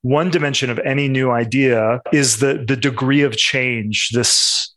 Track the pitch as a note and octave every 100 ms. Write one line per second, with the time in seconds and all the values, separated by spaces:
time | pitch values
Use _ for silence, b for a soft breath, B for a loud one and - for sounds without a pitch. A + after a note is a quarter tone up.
0 | B2 C#3+ F3 E3+ D3 C3+ C3 A#2 - C3+
1 | C#3 C3+ C3 A#2+ A#2 C3 C3+ A#2 A2 A#2+
2 | - D3+ C3+ A2 C#3 C#3 A#2+ C3 C#3 A#2
3 | B2+ C#3+ C#3+ A2 - C3+ B2+ A#2 G#2 G#2
4 | - A#2 A2+ - - - -